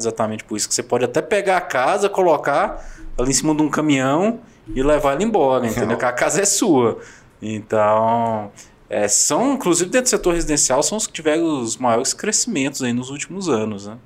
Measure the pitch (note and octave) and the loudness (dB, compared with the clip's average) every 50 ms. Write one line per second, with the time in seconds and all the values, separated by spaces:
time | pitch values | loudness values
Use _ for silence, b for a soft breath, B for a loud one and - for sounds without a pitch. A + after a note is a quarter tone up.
0 | A2+ A2+ A2 - A2+ G#2+ A2 G#2+ - - G#2+ G#2 - - - - - - B2+ B2 | -2 -4 -2 -2 -2 -4 -4 -8 -8 -8 -6 -6 -4 -4 -4 -4 -2 -2 0 0
1 | B2 B2 - G3+ G3 - G#3+ G3+ - F#3+ F#3+ F3 - - - B2+ B2+ D3 F3+ G3+ | 0 0 0 -2 -2 0 0 0 2 2 0 0 0 -2 -2 0 2 2 2 2
2 | G3+ G3 G3 - F#3 F3 D3+ C#3 - D#3 C#3 D#3 F#3+ A3 B B B B B B | 0 0 0 2 4 4 4 2 2 0 0 0 0 -2 B B B B B B
3 | B B - - B2 C3 C3+ C3 C#3+ D#3 D#3 D3+ D#3 C#3+ - - D3+ D3+ C#3+ C3+ | B B -4 -2 -2 0 0 0 0 0 2 2 0 0 0 0 2 2 2 2
4 | C3 C3+ C#3+ D#3+ F#3+ A3+ A#3 - B B B B - - - B2 C3+ C#3+ D3+ C#3+ | 2 2 2 2 2 0 -2 -4 B B B B -14 -8 -4 0 2 2 4 4
5 | C3+ C#3 C#3 D3+ G3+ A#3 G#3+ F#3+ C#3+ C3+ C3 B2+ A#2+ A2+ A2 A#2+ A2+ A2 A#2 A#2+ | 4 2 2 2 0 0 2 2 4 4 4 2 0 0 -2 -2 -2 -2 0 0
6 | C3 B2 B2 - D#3+ D3+ D3 F3 G3 G3+ - - C#4 G#3 D#3 B2+ A#2+ A2 - B | 0 -2 0 0 0 0 2 2 0 0 0 2 2 4 4 4 4 2 0 B
7 | B B B B B B _ _ G#2 G#2+ A2 G#2+ G#2 - A2 G#2+ G#2+ G#2 G#2+ A2 | B B B B B B _ _ -8 -8 -8 -8 -4 -2 2 2 4 4 4 4
8 | A2 A2+ A#2 A#2+ A#2 A2+ A2+ G#2+ G#2 G2+ B B B B B _ - - - G2+ | 4 2 2 2 0 0 -2 -4 -6 -8 B B B B B _ -12 -6 -2 -2
9 | G#2 G2+ - - - - C#3+ E3+ A#3 C#4 C#4 A3+ - F#3 E3 - F3+ F#3 B3+ B3+ | 0 0 0 0 0 0 0 0 0 0 0 0 0 0 2 2 0 0 0 0
10 | B3 B3 - G3 - F3+ E3+ E3 D3 D3 D3+ C#3+ - - B2+ C#3 D3 - G#3 A3 | 0 0 0 0 0 0 0 0 0 0 0 0 0 2 2 0 0 0 -2 -4
11 | G#3+ - - - D#3 D#3 D3+ E3 E3+ E3 D3+ C3+ A#2+ A2 A2 - B2+ A#2+ A2+ - | -6 -6 -8 -4 0 0 0 2 0 0 0 -2 -2 -4 -4 -2 0 2 2 2
12 | - - - - - G3+ G#3 - - B2+ A#2 C#3 C3+ C#3+ C#3+ - C3+ A#2+ A#2+ A#2+ | 0 -2 -4 -4 -4 -2 -2 -2 -2 -2 -2 -2 -2 -2 -4 -4 -2 -2 -2 -2
13 | B2 C3 C#3 - - - E3+ G3 G3 E3+ C3 G#2+ G#2+ A2 G#2+ G2 G2+ G#2 A2 B2 | -4 -6 -10 -10 -10 -10 -10 -6 -2 0 0 0 0 -2 -4 -8 -10 -14 -16 -16
14 | - | -18